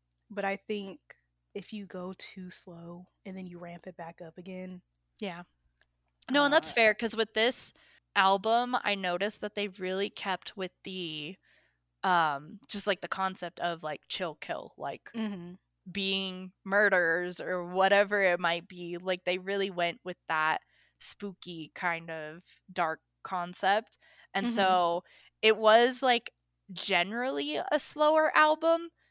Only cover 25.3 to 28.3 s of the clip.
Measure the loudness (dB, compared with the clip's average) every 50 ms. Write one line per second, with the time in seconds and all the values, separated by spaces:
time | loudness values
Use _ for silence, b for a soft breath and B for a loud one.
25.3 | b _ 4 4 4 6 8 8 8 10 8 6 4 2 2 2 2 2 0 -4
26.3 | -16 _ _ _ _ _ _ -14 -12 -8 -4 0 0 0 0 0 -2 -4 -4 -2
27.3 | -2 -4 -4 -4 -4 -4 -2 0 -2 -2 -2 -2 -2 2 4 4 4 4 4 4